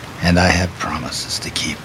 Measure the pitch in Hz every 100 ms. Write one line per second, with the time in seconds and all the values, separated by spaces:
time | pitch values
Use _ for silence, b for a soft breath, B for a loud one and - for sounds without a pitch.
0 | - - 85 87 92 87 90 - - 78
1 | 78 - - - - - - -